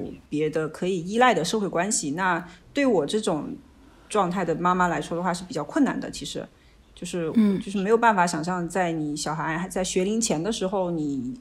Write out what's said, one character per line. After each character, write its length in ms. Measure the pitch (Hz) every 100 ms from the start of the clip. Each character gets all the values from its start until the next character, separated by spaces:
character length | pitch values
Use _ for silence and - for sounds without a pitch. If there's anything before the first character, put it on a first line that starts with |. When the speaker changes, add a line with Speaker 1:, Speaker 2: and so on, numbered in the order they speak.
| - - -
Speaker 1:
别 180 | 147 156
的 220 | 160 156
可 160 | - 180
以 140 | 190
依 180 | 170 226
赖 160 | 247
的 100 | 185
社 160 | 170 220
会 80 | 190
关 240 | 165 190
系。 200 | 220 147
Speaker 2:
嗯。 40 | 160
Speaker 1:
那 320 | 185 165 170 - -
对 140 | - 269
我 200 | 190 143
这 120 | 214
种 360 | 214 156 - - - - - - -
状 220 | 208 175
态 160 | 190 170
的 80 |
妈 220 | 160 175 180
妈 120 | 175
来 140 | 151
说 160 | 151 170
的 60 |
话 100 | 180
是 100 | 170 190
比 80 |
较 100 | 160
困 200 | 147 320
难 160 | 240 -
的， 120 | -
其 120 | -
实。 240 | - - - _ _ _ _ -
就 120 | 180
是， 240 | 180 160
Speaker 2:
嗯。 260 | 226 208 190
Speaker 1:
就 120 | -
是 60 | 196
没 100 | 190
有 80 | 226
办 180 | 233 202
法 100 | 175
想 180 | 165
象 260 | 165 180 170
在 220 | 196 175
你 260 | 165 151 151
小 160 | 160
孩 240 | 160 151 160
还 100 | 185
在 160 | 190
学 200 | 185 185
龄 180 | 185 220
前 200 | 226 156
的 100 | 185
时 160 | 226 190
候， 240 | 202 175
你， 420 | 170 147 139 123 -